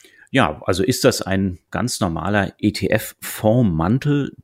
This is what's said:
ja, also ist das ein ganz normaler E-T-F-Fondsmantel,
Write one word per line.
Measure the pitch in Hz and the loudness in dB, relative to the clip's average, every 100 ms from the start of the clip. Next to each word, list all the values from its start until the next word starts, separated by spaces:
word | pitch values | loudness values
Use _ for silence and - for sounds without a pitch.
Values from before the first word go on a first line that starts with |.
| - _ _ | -20 _ _
ja, | 135 90 76 - | 0 0 -2 -4
also | 90 | 0
ist | 95 - | 0 2
das | 135 - | 2 0
ein | - 95 95 90 _ | 0 0 0 -2 _
ganz | - 120 - | -6 -4 -2
normaler | 98 80 90 104 98 - | -4 -2 -2 0 0 0
E-T-F-Fondsmantel, | 104 - 101 - - - - - - 120 113 78 85 127 147 143 135 - | -2 0 0 0 -2 -14 -14 -2 2 4 4 2 0 0 0 -2 -2 -6